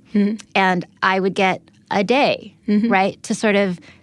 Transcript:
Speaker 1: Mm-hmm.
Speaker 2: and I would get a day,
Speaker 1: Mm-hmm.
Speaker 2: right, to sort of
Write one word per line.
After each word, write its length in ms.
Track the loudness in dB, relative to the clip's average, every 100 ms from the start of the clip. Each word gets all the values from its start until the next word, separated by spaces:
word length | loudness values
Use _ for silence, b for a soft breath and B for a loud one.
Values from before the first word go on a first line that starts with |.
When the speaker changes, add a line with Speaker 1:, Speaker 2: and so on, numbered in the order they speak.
| _
Speaker 1:
Mm-hmm. 220 | 0 0 -2 -6
Speaker 2:
and 300 | 0 0 0 -4 _
I 180 | -2 0
would 140 | 0
get 280 | 0 0 -2 -8 _ -6
a 140 | -2
day, 500 | 0 2 0 -2 -8 -12 -2
Speaker 1:
Mm-hmm. 200 | 0 2
Speaker 2:
right, 320 | 2 0 -4
to 100 | -8
sort 220 | -2 0 2
of 240 | 0 -4 B B